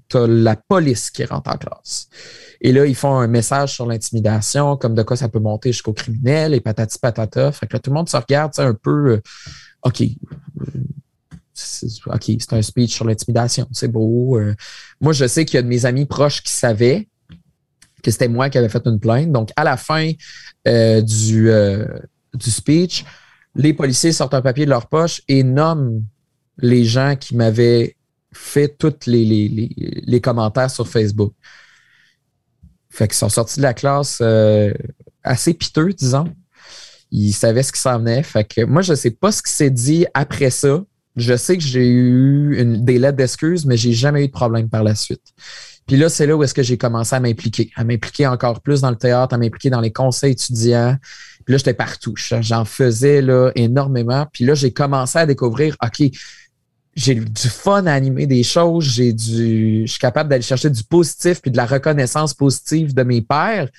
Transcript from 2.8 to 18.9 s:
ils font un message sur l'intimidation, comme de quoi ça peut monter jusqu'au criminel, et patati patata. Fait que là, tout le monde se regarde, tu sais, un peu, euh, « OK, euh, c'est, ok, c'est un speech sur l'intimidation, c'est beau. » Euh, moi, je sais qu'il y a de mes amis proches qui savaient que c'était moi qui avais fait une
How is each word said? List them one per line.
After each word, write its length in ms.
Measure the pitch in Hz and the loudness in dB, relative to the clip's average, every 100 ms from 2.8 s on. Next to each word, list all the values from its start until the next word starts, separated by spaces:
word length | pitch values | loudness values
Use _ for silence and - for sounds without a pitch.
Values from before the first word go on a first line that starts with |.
| 143 | 4
ils 100 | 127 | 2
font 180 | 139 135 | 0 0
un 100 | 117 | 2
message 460 | 117 107 139 139 | 0 0 -2 -2
sur 120 | - 120 | -4 -6
l'intimidation, 920 | 113 - 113 107 107 107 139 143 139 | -6 -4 -2 0 0 -2 0 0 0
comme 180 | 117 113 | -2 -2
de 80 | |
quoi 140 | 110 123 | -2 -2
ça 100 | 120 | -2
peut 140 | 110 | -2
monter 320 | 107 107 127 | -2 -2 -4
jusqu'au 180 | 117 - | -4 -6
criminel, 640 | 107 - 113 127 156 156 | -8 -6 -4 0 0 2
et 80 | 135 | 0
patati 360 | 117 110 110 - | -2 -4 -4 -2
patata. 540 | 123 113 110 123 139 | -4 -4 -4 -2 -2
Fait 160 | - 117 | -2 -8
que 60 | |
là, 60 | 127 | -6
tout 100 | 131 | -4
le 60 | 147 | -4
monde 120 | 170 | -2
se 80 | 139 | -4
regarde, 380 | - 143 156 | 0 0 0
tu 80 | - | -2
sais, 60 | 135 | -2
un 60 | |
peu, 380 | 107 143 147 143 | 0 -2 0 2
euh, « 100 | 107 - - - - - _ | 0 -2 -20 -20 -20 -20 _
OK, 160 | 127 - | -4 -2
euh, 640 | 113 135 - 143 - - 135 131 131 143 _ _ _ - _ | -4 -4 -14 -18 -18 -12 -10 -8 -10 -12 _ _ _ -20 _
c'est, 340 | - - - 117 110 - | -16 -14 -10 -10 -12 -8
ok, 180 | 110 - 110 | -6 -2 -4
c'est 140 | - | -2
un 80 | 110 | -2
speech 340 | 104 - 117 - | -2 -2 -2 -2
sur 80 | |
l'intimidation, 640 | 117 110 - 113 120 - 117 | -4 -4 -2 -2 0 -4 -6
c'est 160 | 123 123 | -4 -4
beau. » 480 | 113 110 117 127 117 | 0 0 0 2 0
Euh, 160 | 104 104 - - - - | 0 -4 -10 -20 -20 -2
moi, 100 | 151 | 0
je 160 | 143 127 | 2 2
sais 160 | 160 | 0
qu'il 140 | 160 131 | 0 0
y 20 | |
a 40 | |
de 40 | 120 | 2
mes 180 | 120 123 | 0 0
amis 200 | 131 143 | 0 -2
proches 380 | - 143 - | 0 0 0
qui 80 | - | -8
savaient 580 | - 123 107 120 180 214 _ _ - _ _ _ _ _ _ | -2 0 2 2 2 -4 _ _ -20 _ _ _ _ _ _
que 80 | - | -4
c'était 180 | 107 123 | 0 0
moi 200 | 117 139 | 0 0
qui 80 | 131 | 2
avais 120 | 113 | 0
fait 160 | - | 0
une 160 | 120 | 0